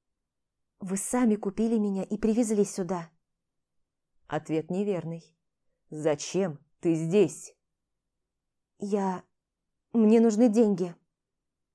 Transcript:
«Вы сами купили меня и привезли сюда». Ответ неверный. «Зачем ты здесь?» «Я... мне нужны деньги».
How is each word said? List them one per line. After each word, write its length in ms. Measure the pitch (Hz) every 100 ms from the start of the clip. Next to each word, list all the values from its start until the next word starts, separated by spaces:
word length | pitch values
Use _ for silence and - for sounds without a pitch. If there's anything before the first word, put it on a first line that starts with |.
| _ _ _ _ _ _ _ -
«Вы 180 | 190 196
сами 380 | - 247 240 208
купили 420 | 202 196 220 226
меня 260 | 208 190
и 140 | 185 -
привезли 480 | 220 220 220 208 202
сюда». 440 | - 180 180 165 _ _ _ _ _ _ _ _ _ _ _ -
Ответ 420 | 151 156 156 160
неверный. 540 | 185 208 180 160 165 - _ _ _ _ _ -
«Зачем 720 | 156 160 147 - 180 190 143 _ _
ты 140 | 170 160
здесь?» 600 | 165 202 165 - - _ _ _ _ _ _ _ _ _ _ _ _ -
«Я... 440 | 208 202 190 180 - _ _ _ _ _ _
мне 260 | 233 214 233
нужны 300 | 226 208 247
деньги». 460 | 208 214 185 180 170 _ _ _ _ _ _ _